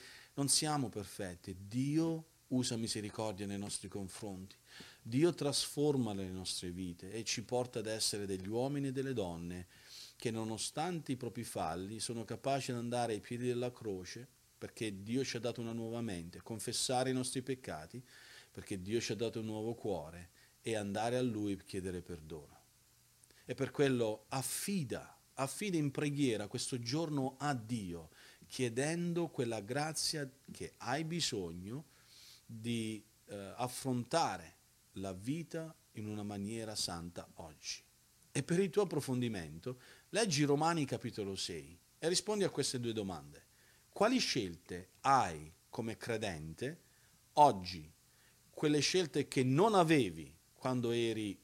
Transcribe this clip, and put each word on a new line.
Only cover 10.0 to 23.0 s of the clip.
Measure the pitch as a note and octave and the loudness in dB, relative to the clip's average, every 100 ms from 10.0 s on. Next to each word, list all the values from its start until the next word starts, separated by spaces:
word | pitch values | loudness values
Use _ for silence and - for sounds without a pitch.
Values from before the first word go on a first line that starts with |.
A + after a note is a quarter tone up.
| - - | -18 -6
che, | A#2+ | -2
nonostante | A2+ A2 A2 - - E3+ E3+ C#3+ | -2 -2 -4 -4 -2 -2 -2 -2
i | B2 | -4
propri | A#2 A#2+ | -4 -6
falli, | A2 G#2+ E2+ E2+ G2 A2 | -6 -2 -2 -2 -4 -6
sono | - A#2 | -4 -4
capaci | G#2+ A2+ C3+ C#3 B2+ | -6 -2 0 0 0
di | B2 | -4
andare | A#2+ A#2+ A#2+ | -2 0 0
ai | G#2 | 0
piedi | - A#2+ B2 | -2 -2 0
della | A#2+ B2 | 0 -2
croce, | B2 A2 F#2+ F2+ A2+ B2+ _ _ _ | -4 -4 -4 -6 -12 -14 _ _ _
perché | G2+ - A2 G2 | -12 -4 -4 -4
Dio | G2+ B2 B2+ | -2 0 0
ci | A#2+ | -2
ha | |
dato | A#2 A2+ | -2 -2
una | A#2 | -4
nuova | A#2 A2+ A#2 | -4 -4 -2
mente, | A2+ F2 E2+ - | -2 -4 -6 -12
confessare | - A2+ - A2 - A2 C3+ | -10 -6 -4 -2 2 2 2
i | |
nostri | B2+ C3 C3+ | 2 0 -4
peccati, | C3 B2+ G2+ D#2+ D#2+ B2 - - - - - | -4 -6 -6 -8 -8 -12 -14 -20 -20 -20 -16
perché | - - G2 | -14 -6 -6
Dio | F#2 A2+ | -2 -2
ci | - | 0
ha | G#2+ | -2
dato | A#2 A2 | -2 -2
un | A2 | -4
nuovo | G#2+ A2 | -2 -4
cuore, | A#2 A2 F2 D#2 E2+ F2 - - _ | -2 -2 -2 -4 -12 -16 -20 -20 _
e | A2+ A2 | -2 0
andare | G2+ G2+ A#2 B2 | 0 0 2 2
a | |
Lui | B2+ G#2+ G#2 F#2+ | 2 0 0 -2
per | - | -4
chiedere | G2+ F#2 F2+ | -4 -4 -4
perdono. | E2+ E2+ D#2 E2 C#2 - _ _ _ _ | -8 -12 -10 -12 -12 -20 _ _ _ _